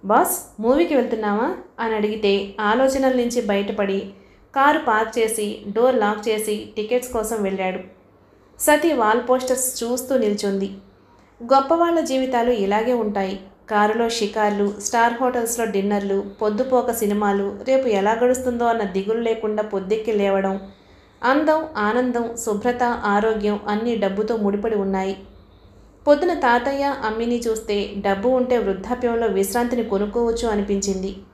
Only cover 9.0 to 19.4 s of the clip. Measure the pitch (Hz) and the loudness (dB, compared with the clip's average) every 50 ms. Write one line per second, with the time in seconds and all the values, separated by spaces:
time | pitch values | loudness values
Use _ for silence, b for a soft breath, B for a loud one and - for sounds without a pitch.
9 | 226 208 220 247 240 247 254 262 254 254 254 262 - - - - 233 233 247 254 | 4 4 2 2 2 2 0 0 2 0 -2 -2 -2 -4 -4 -4 -4 -2 -2 -4
10 | 254 - 269 254 226 208 208 202 - 202 196 196 196 196 - - - - b b | -2 0 0 2 2 2 0 0 -2 -2 -2 -2 -4 -4 -6 -14 -20 -20 b b
11 | b b b b b b b b 233 233 269 269 262 269 330 339 339 339 339 330 | b b b b b b b b 0 4 4 4 4 4 2 2 2 2 2 0
12 | 311 240 262 262 262 262 262 240 233 247 247 220 196 190 202 214 220 247 247 233 | 0 0 0 -2 0 0 0 0 2 2 2 0 0 0 0 0 2 2 0 0
13 | 220 208 208 202 196 190 196 196 - - - _ - - 220 208 208 214 214 233 | 0 -2 -2 -2 -2 -2 -4 -8 -12 -18 -20 _ -10 -2 2 2 4 4 2 2
14 | 233 226 226 - 214 202 208 220 214 208 202 202 202 202 202 - - - - 233 | 0 0 0 -2 -2 -2 0 0 0 2 2 2 0 -2 -2 -4 -6 -2 2 2
15 | 233 240 240 240 262 247 247 247 233 226 233 - 233 220 196 196 196 202 208 202 | 2 2 2 0 -2 0 0 -2 -4 -4 -2 -2 -2 -2 0 0 0 0 0 0
16 | 196 196 196 196 202 202 - - 220 214 208 208 254 262 254 247 233 240 226 226 | 0 0 -2 -2 -2 -6 -6 -2 -2 -2 0 0 0 2 2 2 2 0 -2 -2
17 | 220 208 208 208 208 202 196 202 196 202 202 202 - - 262 269 262 247 214 196 | -2 0 0 0 0 2 2 0 -2 -2 -6 -8 -2 2 2 2 2 2 0 2
18 | 190 208 226 226 247 247 254 247 - 254 240 233 240 233 226 226 208 190 180 190 | 2 2 2 2 2 2 2 2 0 -4 -2 0 2 2 2 0 -2 -2 -2 -4
19 | 190 202 220 226 233 226 226 220 | -2 -2 -2 0 0 0 -2 -2